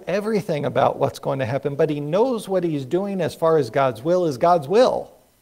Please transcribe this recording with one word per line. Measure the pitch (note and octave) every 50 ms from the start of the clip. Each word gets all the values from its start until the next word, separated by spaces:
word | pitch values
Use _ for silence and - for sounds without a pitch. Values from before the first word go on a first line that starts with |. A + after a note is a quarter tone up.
| -
everything | - F3 G#3 G3+ A3 A3+ F#3+ - - D#3+ C#3+ C#3
about | B2+ A#2 C3+ B2+ B2+ -
what's | - C#3 B2 - -
going | - D3 C#3
to | C3+ C3
happen, | G#2+ C3+ C3+ - D3 C#3
but | C#3 D#3+ D#3
he | D3 D3
knows | C#3+ D3 E3 F#3+ B3 C4+ A#3+ G#3 - F#3
what | F#3+ F#3 F3
he's | E3+ D3+ C#3+ C3
doing | B2 E3+ F#3 G3+ G3+ G3 F#3
as | D#3+ C3 -
far | - E3 D#3+ D#3+ D#3
as | C3+ A2+
God's | - C#3+ C3+ C3 A2+ A2
will | B2 E3 F3+ F#3 F3
is | D#3+ C3 A#2
God's | E3+ E3+ F3+ E3+ C3+
will. | C#3 F#3+ A#3 C4 - - B2 - - - _ _ _ _ _